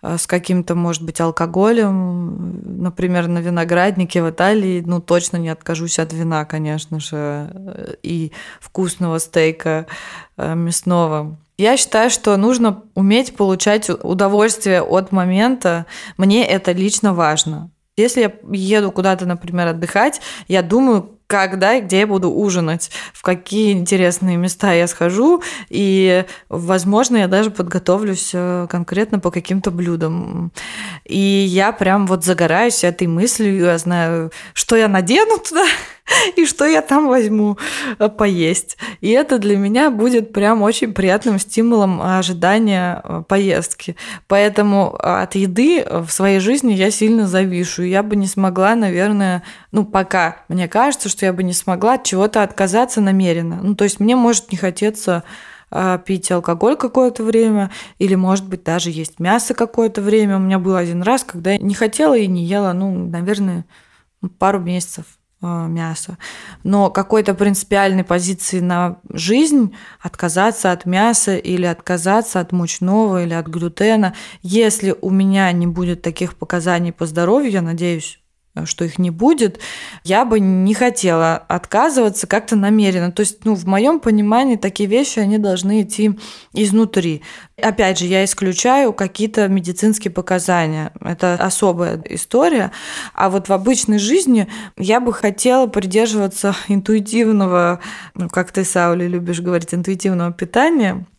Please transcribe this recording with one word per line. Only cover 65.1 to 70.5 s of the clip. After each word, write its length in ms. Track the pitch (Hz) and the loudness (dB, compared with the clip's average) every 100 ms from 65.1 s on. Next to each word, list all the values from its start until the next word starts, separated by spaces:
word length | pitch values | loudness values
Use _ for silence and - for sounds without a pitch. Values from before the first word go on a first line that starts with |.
| _ _ _ | _ _ _
э, 220 | 175 170 165 | -8 -6 -4
мяса. 480 | 165 165 160 - 180 - - - - | -6 -6 -8 -10 -14 -14 -18 -20 -10
Но 280 | - 202 196 | 0 2 4
какой-то 440 | 190 196 220 202 | 2 2 2 2
принципиальной 680 | 185 202 196 - 202 196 190 | 2 2 0 0 2 2 2
позиции 560 | 180 175 180 185 - 185 | 0 -2 -2 -6 -4 -2
на 360 | 180 175 175 175 - | -2 0 -2 -4 -14
жизнь — 600 | 160 165 233 311 294 220 - - - | -8 0 2 4 4 2 -2 -20 -14
отказаться 720 | 175 - 175 165 208 | -14 -6 -4 0 0